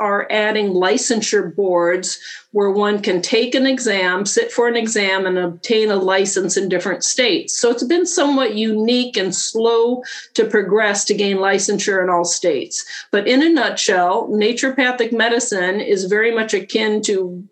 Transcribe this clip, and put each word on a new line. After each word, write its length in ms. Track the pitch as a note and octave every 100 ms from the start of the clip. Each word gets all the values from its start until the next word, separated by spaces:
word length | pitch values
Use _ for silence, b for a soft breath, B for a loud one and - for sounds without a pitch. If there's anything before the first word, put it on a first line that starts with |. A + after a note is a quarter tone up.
are 300 | G#3 G3+ -
adding 440 | G#3+ G#3+ G#3+ G3+
licensure 840 | F3+ F#3 B3 - A3 - G#3 F3 E3
boards 540 | F#3+ F3 E3+ F#3 F#3 - B B B
where 200 | G#3 G3+
one 280 | G3+ G#3 G#3
can 220 | - -
take 320 | - A#3 A#3+
an 100 | C4+
exam, 600 | C4+ B3+ A3 G3 F3+ F#3 G3+
sit 240 | - A#3
for 160 | - A#3
an 80 |
exam, 500 | A#3 A3+ A3 G3 F#3+
and 140 | F#3+ F#3
obtain 500 | F3 E3+ - A3 G#3+
a 60 |
license 600 | G3 F#3 F#3+ F#3 F#3+ F#3+ F#3+
in 120 | F#3+
different 360 | F3+ G3 F3
states. 520 | - - A#3+ E3+ - -
So 140 | A#3+
it's 140 | A#3+
been 220 | B3 F4 F4
somewhat 500 | - C#4+ C4+ A#3+ G#3
unique 600 | A3 G#3+ A3+ B3 B3 G#3+
and 160 | F#3
slow 680 | F3+ - A3 A3+ A#3 A#3+ B3 B B B
to 100 | -
progress 600 | G#3+ G#3+ F#3 G#3 G#3+ G3+
to 100 | -
gain 220 | G3+ G3+ F#3+
licensure 640 | G3 G3 G3 G3+ G#3 G3
in 80 | F3+
all 140 | F3
states. 600 | E3+ - F3 C3+ - - B B B
But 160 | G3+ G#3
in 120 | B3+
a 80 | E4
nutshell, 800 | D#4 G#3 - - F#3 F3+ G#3+ -
naturopathic 840 | G#3+ G#3 A#3+ C4 C4 B3+ B3+ A3+
medicine 680 | A3+ A3+ A#3 - G3 F3+ G3+
is 260 | - F#3+ F#3+
very 280 | G#3 A3+
much 180 | A3+ A3
akin 500 | G3 G3 A3 G#3+ G#3+
to 380 | G#3 F#3+ F3+ F3+ G3+